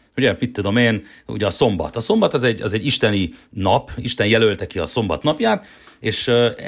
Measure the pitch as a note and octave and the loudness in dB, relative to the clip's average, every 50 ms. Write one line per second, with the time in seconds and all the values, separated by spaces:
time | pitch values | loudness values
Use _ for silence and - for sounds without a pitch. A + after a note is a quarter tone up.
0 | _ _ _ - C3 B2 G2 - - A#2+ B2 - G2 G2 G2+ A#2+ B2 A#2 A2 G2+ | _ _ _ 0 0 0 2 0 -4 -4 -4 -2 -2 0 2 2 2 2 2 0
1 | - - - - _ - - - G#2 G2 F#2+ - C#3+ A#2+ G#2 E2+ D#2+ D2 - A#2 | -4 -10 -20 -20 _ -12 -6 -2 -2 0 2 2 2 2 2 0 -4 -4 -4 -6
2 | A2+ - G3+ A3+ - - - C#3+ A#2+ B2+ A2 G2 - G#2+ F#2 A2 - C#3+ - - | -2 0 2 2 2 2 0 2 0 0 0 0 -4 -4 -4 -2 -2 -2 -2 0
3 | - A2 G#2 G2 F#2+ F2 - - - _ - G2 F#2+ F#2+ G2 C#3 - - - - | 0 0 2 0 -2 -2 -6 -12 -20 _ -8 -4 0 2 2 0 0 -4 -12 -8
4 | - A#2+ - - A2 G#2 A#2+ A2+ A2+ G#2+ G2 F2 - - - F#2 E2 D2+ - B2+ | -6 -8 -4 -2 0 2 4 4 4 4 2 0 -6 -8 -4 -4 -4 -2 -2 -2
5 | A2+ G2 E2 - - D3+ D#3+ - A#3 A3+ G#3+ G3+ - - - - - - - _ | -2 -2 -2 -2 0 -2 0 2 2 0 0 0 -2 -12 -20 -20 -20 -20 -20 _
6 | - A2+ G#2 - - - A#2+ A#2+ A#2+ A#2 A2 - - | -6 -4 -4 -2 0 2 2 4 4 2 0 -4 -8